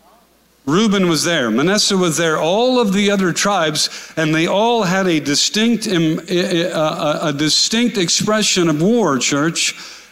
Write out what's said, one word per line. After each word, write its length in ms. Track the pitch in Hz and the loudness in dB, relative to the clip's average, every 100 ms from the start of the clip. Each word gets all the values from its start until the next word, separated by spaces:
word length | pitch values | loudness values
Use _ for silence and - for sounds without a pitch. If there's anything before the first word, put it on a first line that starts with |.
| _ _ _ _ _ _ 135 | _ _ _ _ _ _ -2
Reuben 420 | 165 226 202 180 | 2 4 2 2
was 160 | 156 | 0
there. 280 | 165 165 120 | 0 0 0
Manasseh 440 | 110 160 208 - 190 | 0 2 2 0 0
was 220 | 180 156 | 0 0
there. 220 | 170 160 | 0 0
All 400 | 156 196 247 254 | 0 0 2 2
of 120 | 220 | 2
the 200 | 190 202 | 2 2
other 200 | 202 185 | 2 0
tribes, 800 | 160 202 202 160 151 - - - - | 0 0 0 0 -2 -4 -6 -10 -4
and 160 | 160 | 0
they 140 | 156 170 | 2 2
all 360 | 196 226 240 | 2 2 2
had 220 | 185 190 190 | 0 0 2
a 120 | 160 | 0
distinct, 680 | 139 143 - 208 226 233 220 | 0 -2 0 0 0 0 0
im-, 340 | 180 160 165 - | 0 0 -2 -2
a, 360 | 180 190 175 | -2 0 -2
a, 80 | 170 | -2
a, 480 | 160 156 170 156 151 165 | 0 -2 -2 -2 -2 -2
a 60 | |
distinct 640 | 143 151 - - 220 240 202 | -2 0 0 0 0 0 0
expression 720 | 170 - 208 214 208 185 170 | -2 -2 0 0 0 0 0
of 140 | 151 | 2
war, 380 | 180 240 185 131 | 2 2 2 0
church. 560 | - 143 156 160 - - - - - | 0 0 -2 -2 -6 -6 -16 -20 -16